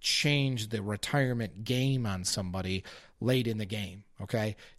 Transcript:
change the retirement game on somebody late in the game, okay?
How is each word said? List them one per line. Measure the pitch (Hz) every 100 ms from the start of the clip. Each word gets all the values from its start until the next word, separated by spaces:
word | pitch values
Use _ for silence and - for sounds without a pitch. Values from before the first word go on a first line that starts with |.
change | - - 143 143 135 123 107
the | 107
retirement | 101 104 - 143 131 120 104 98
game | 110 123 135 131 110
on | 92
somebody | 90 - 92 92 92 95 - - - -
late | 120 127 117
in | 107
the | 98
game, | 107 95 95 - -
okay? | 98 117 107 - -